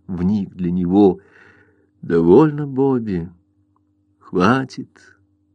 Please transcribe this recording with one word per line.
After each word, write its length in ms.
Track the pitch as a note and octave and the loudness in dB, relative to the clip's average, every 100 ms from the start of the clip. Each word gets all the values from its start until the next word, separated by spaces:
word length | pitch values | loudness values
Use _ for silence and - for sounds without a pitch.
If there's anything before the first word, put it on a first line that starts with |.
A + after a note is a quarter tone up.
| - | -10
в 160 | F2 | -4
них 320 | F2+ G#2+ F#2+ F2+ | -2 -2 -4 -6
для 160 | F2 | -4
него. 480 | F2+ F2 G2 G2 F2+ _ _ - _ _ _ _ _ | -2 0 4 4 2 _ _ -20 _ _ _ _ _
«Довольно, 640 | - E2+ E2+ G#2+ D#3 D3 C#3+ | -4 0 4 4 4 -2 -8
Бобби. 640 | C3 C3+ B2+ A2 F2+ F2 - _ _ _ _ _ _ _ _ | -4 -2 -2 -4 -8 -8 -16 _ _ _ _ _ _ _ _
Хватит. 680 | - F#2+ F#2+ C3 C3 - - _ _ _ _ _ _ | -8 0 0 0 -4 -14 -18 _ _ _ _ _ _